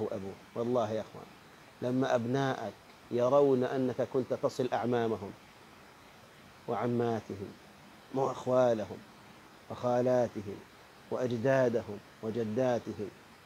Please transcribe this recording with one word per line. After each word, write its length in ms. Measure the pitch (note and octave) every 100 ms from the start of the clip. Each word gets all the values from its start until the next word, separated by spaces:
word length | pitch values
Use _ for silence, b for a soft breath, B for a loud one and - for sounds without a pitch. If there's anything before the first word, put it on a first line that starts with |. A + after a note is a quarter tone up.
| G#2+
أبوه. 220 | G#2+ F#2+ - - A#2
والله 360 | A#2 B2 A2
يا 100 | A2
إخوان، 240 | - - - - - - - -
لما 340 | B2 B2+ B2+ B2
أبناءك 580 | A#2 C3+ C3+ - A2+ - - - -
يرون 520 | A#2+ B2 C#3+ C#3+ B2+
أنك 440 | B2+ C3+ B2+ B2 A#2
كنت 200 | C3+ A#2+ B2
تصل 260 | C3 - B2
أعمامهم 580 | A#2 A#2 A#2+ A2+ G2+ G2 - - - - - - - - - - - - - -
وعماتهم 800 | G#2+ B2 A#2+ A#2 A2 - G2 F#2+ - - - - - - C3
وأخوالهم 800 | C3 B2+ B2 B2+ B2 A2 F#2+ G2 - - - - - - -
وخالاتهم 840 | - B2 B2 B2+ B2 A2+ A2 G2 F2 - - - - -
وأجدادهم 840 | A2+ B2+ A#2 C3+ C3+ B2+ A2+ G#2+ G2+ - -
وجداتهم، 840 | A2 A2+ A2 A2 B2+ A#2 A#2 G2+ G2 - - -